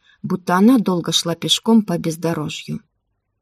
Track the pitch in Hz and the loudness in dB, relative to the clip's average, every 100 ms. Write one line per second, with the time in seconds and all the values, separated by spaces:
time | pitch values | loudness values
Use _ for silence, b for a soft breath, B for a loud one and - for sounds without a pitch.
0 | _ _ 147 185 180 180 208 262 196 180 | _ _ -8 -6 -2 4 6 6 2 -2
1 | 160 165 170 165 160 - - 226 208 170 | -2 -4 -4 -6 -2 -2 4 2 2 -4
2 | 170 160 165 165 143 - - - _ _ | -4 -4 -4 -4 -6 -10 -10 -12 _ _
3 | _ _ _ _ | _ _ _ _